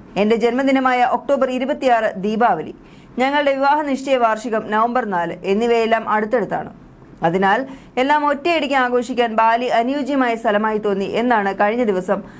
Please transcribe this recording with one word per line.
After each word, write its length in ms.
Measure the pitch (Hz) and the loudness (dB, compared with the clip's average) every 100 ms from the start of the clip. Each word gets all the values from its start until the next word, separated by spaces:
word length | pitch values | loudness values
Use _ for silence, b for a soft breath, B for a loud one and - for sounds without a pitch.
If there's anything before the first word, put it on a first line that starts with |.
| - 175 | -8 -2
എന്റെ 180 | 214 226 | 2 2
ജന്മദിനമായ 720 | 233 247 269 269 262 247 240 | 2 0 2 2 2 2 2
ഒക്ടോബർ 380 | 240 - 277 254 | 0 0 0 0
ഇരുപത്തിയാറ് 640 | 254 254 294 262 233 220 190 | -2 -4 0 2 2 2 -2
ദീപാവലി, 580 | 196 - 233 165 117 - B B B - | -4 2 2 2 -4 -14 B B B -2
ഞങ്ങളുടെ 380 | 262 294 277 269 | 0 2 0 2
വിവാഹ 260 | 277 302 | 2 2
നിശ്ചയ 360 | 294 262 277 262 | 0 -4 0 2
വാർഷികം 540 | 226 214 233 214 - | 2 0 -4 -4 -2
നവംബർ 340 | 214 233 240 214 | 0 0 0 -2
നാല് 320 | 202 233 170 | -2 -4 -6
എന്നിവയെല്ലാം 680 | 185 202 233 233 220 226 220 | -2 0 2 2 2 0 0
അടുത്തടുത്താണ്. 640 | 214 214 247 185 160 156 - - - - - | -2 0 -2 -2 -6 -8 -16 -20 -20 -20 -4
അതിനാൽ 420 | 165 180 190 220 269 B B - | -2 2 2 0 -2 B B -4
എല്ലാം 280 | 269 294 294 | 0 2 0
ഒറ്റയടിക്ക് 500 | 285 320 330 285 277 | -2 0 0 0 0
ആഘോഷിക്കാൻ 600 | 247 247 247 240 233 - | 0 0 -2 -2 -2 2
ബാലി 300 | 226 233 247 | 2 2 0
അനുയോജ്യമായ 680 | 226 233 285 247 277 247 226 | 0 0 -2 -2 0 2 0
സ്ഥലമായി 420 | 226 208 220 214 | 0 0 0 -2
തോന്നി 280 | 214 196 190 | -2 -2 -2
എന്നാണ് 500 | - 247 226 196 196 | -2 0 0 0 0
കഴിഞ്ഞ 280 | 208 240 | 0 0
ദിവസം 400 | 233 185 185 196 - B | 0 0 -2 -4 -6 B